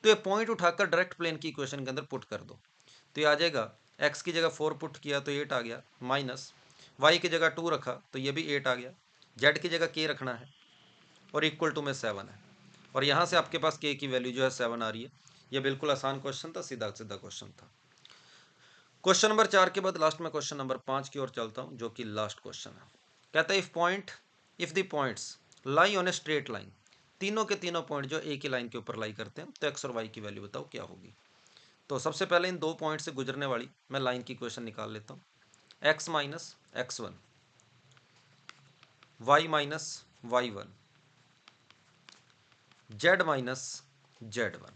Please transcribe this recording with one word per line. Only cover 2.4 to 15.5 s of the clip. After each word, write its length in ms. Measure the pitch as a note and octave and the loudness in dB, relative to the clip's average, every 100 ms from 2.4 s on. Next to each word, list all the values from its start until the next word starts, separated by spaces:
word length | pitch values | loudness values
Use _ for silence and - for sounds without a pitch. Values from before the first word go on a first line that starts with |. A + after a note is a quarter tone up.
दो, 180 | G#2 - _ _ - - _ - | -10 -20 _ _ -20 -20 _ 2
तो 40 | |
ये 60 | D3+ | 4
आ 80 | |
जाएगा 360 | D3 E3+ C#3+ G#2+ - _ _ | 6 4 2 -2 -6 _ _
एक्स 220 | D3 C#3+ | 0 0
की 100 | - | -4
जगह 160 | E3 E3 | 0 0
फ़ोर 240 | D#3 D3+ | 2 -2
पुट 220 | D3+ D#3 C3 | -2 -8 -10
किया 240 | D3 C#3+ | -4 -2
तो 100 | C#3 | -2
एट 220 | C#3+ C#3+ | -4 -2
आ 80 | C#3 | -2
गया, 220 | A#2 A#2+ - _ | -4 -8 -14 _
माइनस 480 | B2+ C3+ C3+ C3+ - - - - - - | -2 0 0 -8 -12 -20 -20 -20 -20 4
वाई 200 | C#3+ E3+ | 6 6
की 100 | E3+ | 4
जगह 200 | D#3+ D#3+ | 4 2
टू 180 | D#3+ E3 | 2 -2
रखा 220 | D3+ C3 B2 - | -2 -2 -8 -8
तो 60 | C3+ | -6
ये 140 | C3+ | -4
भी 100 | C#3 D#3+ | -2 -2
एट 200 | C#3+ C3+ | -2 0
आ 60 | |
गया, 160 | B2 B2 F3 _ _ _ - | -2 -4 -16 _ _ _ 2
जेड 220 | C3+ D3+ | 4 4
की 100 | F3 | 0
जगह 180 | E3 D#3+ | 0 0
के 180 | D#3+ D#3 | 0 -2
रखना 280 | C#3 C3+ | -2 -4
है 140 | A#2 C3+ - _ _ - _ - _ - | -6 -10 -20 _ _ -20 _ -20 _ -6
और 100 | D3 | 0
equal 300 | D#3 D3+ D#3+ | 0 2 -2
to 80 | D3 | 0
में 80 | C#3+ | -4
सेवन 340 | C3+ A2+ G2+ F#2 | -2 -4 -4 -8
है, 100 | - - - - - - | -16 -20 -20 -20 -20 -6
और 100 | B2+ | 0
यहाँ 220 | C#3 C#3+ F3 | 4 4 6
से 100 | E3+ | 4
आपके 220 | D#3+ E3 | 2 2
पास 200 | D#3 D3+ | 2 2
के 160 | D3 | -2
की 120 | C#3 C#3 | -2 0
वैल्यू 260 | B2+ B2 | 0 0
जो 100 | B2 | 2
है 60 | C3 | 2
सेवन 300 | A#2+ A#2+ A#2 | 2 -2 0
आ 60 | A2+ | -4
रही 120 | A2 | -4
है। 80 | B2+ _ - - _ | -10 _ -20 -20 _